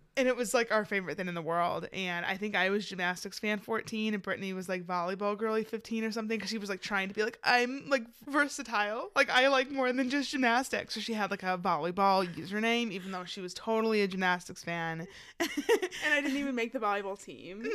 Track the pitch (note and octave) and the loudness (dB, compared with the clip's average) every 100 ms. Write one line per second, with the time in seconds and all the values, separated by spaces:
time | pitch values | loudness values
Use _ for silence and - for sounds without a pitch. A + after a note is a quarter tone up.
0 | _ - B3+ A#3+ A3 A#3+ A3+ G#3+ G3 G3+ | _ 2 2 2 2 2 4 2 2 -2
1 | F3 D#3+ F#3 E3+ D#3+ E3+ F3 E3 - - | -2 -4 -4 -4 0 2 2 0 -4 -4
2 | F#3 F3 F3 F#3+ G#3 G3 F#3 G3+ G3 F#3 | -4 -2 -2 -2 0 2 2 2 -2 -2
3 | F3+ F3+ G3 - G#3+ G#3+ G#3+ A3 - A3 | -2 -2 -8 -4 -2 -2 -2 -4 -2 -2
4 | A3 G#3 F#3+ - F#3+ F#3 F#3 F#3 F3 F3+ | 0 -2 -2 -4 -4 -6 -4 -4 -2 -2
5 | F3 F#3+ G3+ G#3 A3 A3 A3 A3 - A3+ | -2 0 -2 0 0 0 -2 -6 -4 -2
6 | A3 A3 A3 A3+ G3 A3 G3+ F#3+ - G3+ | -2 -2 -2 -2 -2 -4 -4 -6 -2 -2
7 | F#3+ G#3 G#3+ - - B3 B3 C4+ - C4+ | 0 -2 -2 0 4 4 4 -2 0 0
8 | A3+ - - C#4+ C#4+ - A3+ A3+ G#3 A3+ | 0 -14 0 2 2 -2 -2 0 0 -2
9 | F#4+ C#4 C#4 B3+ C4+ C4+ C4+ C#4 B3+ B3+ | 0 2 4 6 6 4 2 0 2 2
10 | B3+ C#4+ B3+ C#4+ B3 A#3 C4+ G#3 - A3 | 2 0 0 2 4 4 2 -2 -4 -6
11 | G#3+ A3 G3 G3 F#3 F#3 F#3 D#3+ E3+ F3+ | -4 -2 -2 -2 -2 0 2 2 0 4
12 | G3 F#3+ F3+ D#3 E3+ G#3 A3+ A#3 A#3 F#3 | 6 6 2 -4 -4 0 2 2 0 -4
13 | F#3 F#3 F3 - F3+ - - A3 A3+ G#3+ | -6 -8 -8 -8 -10 -6 0 2 4 4
14 | G3+ F#3 F#3 F3+ - F#3 - E3+ E3 D#3+ | 2 2 2 2 -2 -10 -6 -4 -4 -6
15 | F#3 - - - E4 - - A4+ F4+ - | -10 -14 -14 -4 -2 0 2 2 2 -2
16 | D4+ D4 C#4+ C#4 C#4 B3 A#3 B3+ G#3+ G3+ | 0 2 2 -2 -2 -2 -2 -2 0 0
17 | G3 G3 - A#2+ C3+ G3+ B3 | -2 -8 -12 -14 -14 -8 -6